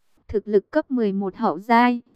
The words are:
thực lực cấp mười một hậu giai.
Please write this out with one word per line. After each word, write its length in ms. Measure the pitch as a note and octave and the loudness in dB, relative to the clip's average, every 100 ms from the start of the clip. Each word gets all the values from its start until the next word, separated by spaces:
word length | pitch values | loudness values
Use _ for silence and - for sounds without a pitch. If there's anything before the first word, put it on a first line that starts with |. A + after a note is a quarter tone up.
| _ _ - | _ _ -6
thực 200 | G#4+ - | -6 0
lực 240 | F#4+ - | 0 0
cấp 200 | D#4 - | -4 -2
mười 220 | B3 G#3 | -2 -2
một 220 | G3 G3 G#3 | -2 -6 -4
hậu 240 | A3 D#3+ | -4 -4
giai. 420 | A3 A#3 B3 A#3+ _ | 2 4 4 0 _